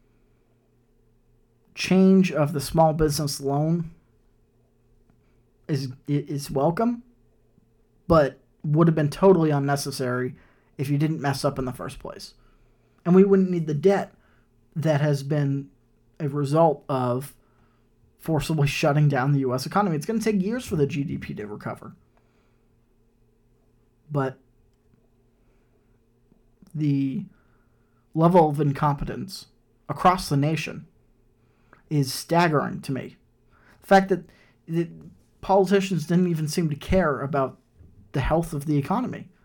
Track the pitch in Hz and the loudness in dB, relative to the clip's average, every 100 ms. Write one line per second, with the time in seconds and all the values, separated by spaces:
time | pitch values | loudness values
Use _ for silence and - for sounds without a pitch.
0 | _ _ _ _ _ _ _ _ _ _ | _ _ _ _ _ _ _ _ _ _
1 | _ _ _ _ _ _ _ - - 185 | _ _ _ _ _ _ _ -10 0 4
2 | 190 190 185 156 147 147 143 165 160 151 | 6 6 4 0 -2 -2 -2 2 4 4
3 | 156 147 143 - 135 139 160 170 165 - | 0 0 -4 -4 -2 0 0 -2 -4 -14
4 | _ _ _ _ _ _ _ _ _ _ | _ _ _ _ _ _ _ _ _ _
5 | _ _ _ _ _ _ - 139 135 - | _ _ _ _ _ _ -6 -6 -6 -10
6 | - 147 147 143 143 135 151 165 233 233 | -4 -4 -4 -8 -6 -2 0 0 -2 -4
7 | - _ _ _ _ _ _ _ _ _ | -10 _ _ _ _ _ _ _ _ _
8 | - 165 139 - _ _ 156 151 165 160 | 2 4 4 -2 _ _ -2 2 4 2
9 | 147 - 190 180 156 143 139 139 143 135 | 0 4 6 6 4 2 0 -2 -4 -6
10 | 127 123 127 - _ _ _ - 139 143 | -4 -4 -6 -8 _ _ _ -8 -2 0
11 | 156 160 139 135 143 139 127 123 85 - | 0 -2 -4 -2 -4 -4 -6 -8 -12 -12
12 | - - - - _ _ _ _ _ _ | -16 -16 -20 -20 _ _ _ _ _ _
13 | 175 185 196 196 185 175 151 147 190 196 | 4 6 6 6 2 -2 -4 0 2 2
14 | - _ _ _ _ _ _ 165 160 143 | -2 _ _ _ _ _ _ -4 0 2
15 | 151 143 139 151 143 139 139 _ _ _ | 0 -2 -2 -2 0 -2 -6 _ _ _
16 | _ - 147 147 135 156 165 143 - 131 | _ -10 -6 -4 0 4 2 2 -4 -2
17 | 123 127 143 - _ _ _ _ _ _ | -2 -2 -6 -16 _ _ _ _ _ _
18 | _ _ - 156 - 160 143 - 156 147 | _ _ -4 -2 -2 0 0 0 0 4
19 | 147 135 135 143 131 131 156 196 208 151 | 2 2 0 0 0 -2 -2 -2 0 -2
20 | 185 220 226 208 185 247 - 170 139 156 | -4 -4 0 0 -2 -4 -4 -2 -2 -2
21 | 139 135 - 123 104 107 113 - - - | -6 -8 -10 -12 -12 -12 -12 -12 -16 -20
22 | _ _ _ _ _ _ _ _ _ _ | _ _ _ _ _ _ _ _ _ _
23 | _ _ _ _ _ _ _ _ _ _ | _ _ _ _ _ _ _ _ _ _
24 | - 151 165 - _ _ _ _ _ _ | -8 -4 -4 -6 _ _ _ _ _ _
25 | _ _ _ _ _ _ _ _ _ _ | _ _ _ _ _ _ _ _ _ _
26 | _ _ _ _ _ _ - 151 151 139 | _ _ _ _ _ _ -12 -2 0 0
27 | 135 131 - _ _ _ _ _ _ _ | -2 -4 -10 _ _ _ _ _ _ _
28 | _ 160 170 180 156 143 147 139 147 139 | _ 0 4 6 4 2 -2 0 0 -2
29 | - 123 - - - _ _ _ - 147 | -6 -8 -12 -14 -20 _ _ _ -12 0
30 | 185 185 - 139 147 156 - - - _ | 2 2 0 0 0 -2 -6 -12 -18 _
31 | _ _ _ _ _ _ _ - - 151 | _ _ _ _ _ _ _ -20 -4 -2
32 | 127 - - 170 175 147 - - - 131 | -2 -4 -2 2 2 2 -2 -6 -8 -8
33 | - - _ _ _ _ _ _ - 196 | -10 -16 _ _ _ _ _ _ 2 4
34 | 190 175 - _ _ _ - 165 165 165 | 4 -2 -4 _ _ _ -6 -4 -4 -8
35 | 156 - _ _ - 196 190 202 190 170 | -20 -20 _ _ 2 2 4 2 2 -2
36 | 151 175 180 160 151 185 165 147 - 190 | 0 2 2 0 -2 -2 -2 -4 0 2
37 | 160 123 135 139 131 - _ _ - - | 2 0 -2 -2 -2 -6 _ _ -20 -20
38 | - 143 - 160 165 147 151 147 139 214 | -8 -4 0 0 -2 -6 -2 -2 0 -2
39 | 247 - - _ | -4 -8 -16 _